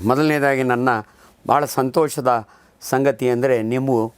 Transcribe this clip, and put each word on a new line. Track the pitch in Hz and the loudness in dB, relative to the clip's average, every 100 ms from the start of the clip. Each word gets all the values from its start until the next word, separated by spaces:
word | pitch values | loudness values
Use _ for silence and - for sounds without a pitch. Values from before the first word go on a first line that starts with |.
ಮೊದಲನೇದಾಗಿ | 98 131 156 151 139 135 | 0 2 2 0 0 0
ನನ್ನ | 127 123 127 117 107 _ - _ - | 0 0 0 -2 -4 _ -20 _ -2
ಭಾಳ | 127 | 0
ಸಂತೋಷದ | 147 - 131 127 151 151 127 120 107 - _ _ | 0 -2 -2 0 -2 0 0 0 -2 -16 _ _
ಸಂಗತಿ | - 131 139 135 123 | -2 0 2 0 0
ಅಂದರೆ | 120 131 123 | 0 0 0
ನೀವು | 110 123 135 120 113 | 0 -2 0 0 -2